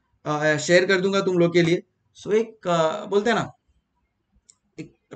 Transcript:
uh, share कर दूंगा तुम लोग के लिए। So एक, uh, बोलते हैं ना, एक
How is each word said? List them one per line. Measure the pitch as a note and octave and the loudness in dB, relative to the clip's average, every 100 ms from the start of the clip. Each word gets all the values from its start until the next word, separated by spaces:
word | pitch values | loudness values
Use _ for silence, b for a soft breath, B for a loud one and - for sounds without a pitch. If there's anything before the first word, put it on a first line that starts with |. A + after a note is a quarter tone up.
| _ _ D3 | _ _ -6
uh, | D3+ D3+ D3 D#3 | -2 0 -2 4
share | F3 F3+ | 4 4
कर | F3+ | 0
दूंगा | F#3+ G3 | 0 -2
तुम | F#3+ F3+ | 0 0
लोग | E3+ | 2
के | F3 | 2
लिए। | E3 F3 - _ _ - | 2 0 -6 _ _ -14
So | - | -2
एक, | A3 A3 - F3+ | -2 -2 -8 -4
uh, | E3 D#3 - G3+ | 0 0 -2 -2
बोलते | G3+ A#3 | -2 0
हैं | G3+ | -2
ना, | A#2+ - _ _ _ _ _ _ _ _ _ _ _ - | -4 -12 _ _ _ _ _ _ _ _ _ _ _ -20
एक | - _ - | -20 _ -14